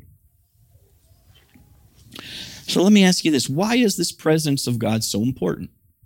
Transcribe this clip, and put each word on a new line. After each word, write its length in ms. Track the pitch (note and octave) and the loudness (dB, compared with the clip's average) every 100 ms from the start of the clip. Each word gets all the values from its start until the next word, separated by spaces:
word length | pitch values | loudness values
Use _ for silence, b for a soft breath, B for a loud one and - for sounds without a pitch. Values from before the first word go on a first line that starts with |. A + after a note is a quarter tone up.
| - _ _ _ _ _ _ _ _ _ _ _ _ _ _ - - _ _ _ - - B B B B B | -20 _ _ _ _ _ _ _ _ _ _ _ _ _ _ -20 -20 _ _ _ -20 -20 B B B B B
So 100 | E3 | 2
let 100 | F#3+ | 4
me 120 | G#3 | 6
ask 200 | F#3 F3 | 6 4
you 60 | E3 | 2
this. 200 | C#3 - | 0 0
Why 240 | C#3 G#3+ | -2 0
is 220 | A#3+ A#3 F3+ | 2 0 0
this 160 | E3+ | -6
presence 540 | - D#3+ D#3+ D3+ C#3 B2+ | -4 0 0 0 -2 -2
of 120 | A#2 | -2
God 260 | G#2+ A2 | -2 -2
so 160 | - G2+ | -2 -2
important? 480 | A#2+ C3 B2 - - _ _ _ | -2 -2 -4 -4 -10 _ _ _